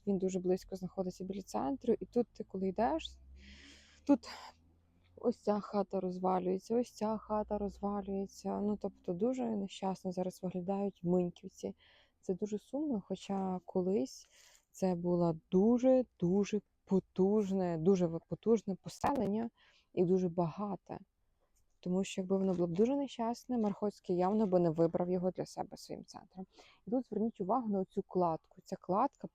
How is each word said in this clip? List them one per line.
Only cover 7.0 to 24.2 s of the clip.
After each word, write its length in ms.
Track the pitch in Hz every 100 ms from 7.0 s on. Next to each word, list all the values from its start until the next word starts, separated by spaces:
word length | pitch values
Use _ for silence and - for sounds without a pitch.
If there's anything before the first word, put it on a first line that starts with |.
| 214 214
хата 420 | - 214 214 208
розвалюється. 1000 | 202 - 202 202 196 196 196 - 196 196
Ну, 180 | 208 208
тобто 300 | 196 - -
дуже 320 | 175 233 254
нещасно 680 | 233 208 196 - 190 185 185
зараз 300 | 180 185 -
виглядають 580 | 180 180 175 196 202 -
Миньківці. 720 | 170 180 175 - 190 - 196 - _ _ _ _
Це 140 | -
дуже 240 | 180 208 208
сумно, 440 | - 277 311 214 -
хоча 520 | 190 - 196 190 185
колись 640 | - 185 180 208 262 - - - - - _
це 220 | - 190
було 420 | 175 175 175 170 160 -
дуже-дуже 1120 | 185 214 240 262 254 240 - 175 196 196 208 _ _
потужне, 920 | - 190 - - 190 214 196 190 180 165
дуже 280 | 165 190 170
в-, 140 | 165 -
потужне 460 | 165 214 226 -
поселення 760 | 185 165 - - 277 196 214 233 _ _ _ _
і 100 | -
дуже 240 | 175 185 185
багате. 680 | 175 170 190 202 185 - - - _ _ _ _ _ _ _
Тому 240 | 180 185
що 160 | 190 -
якби 160 | 185 190
воно 180 | 190
було 120 | 180 175
б 40 |
дуже 260 | 170 233 285
нещасне, 640 | 277 - 226 233 - 247
Мархоцький 580 | 208 190 208 - -
явно 300 | 175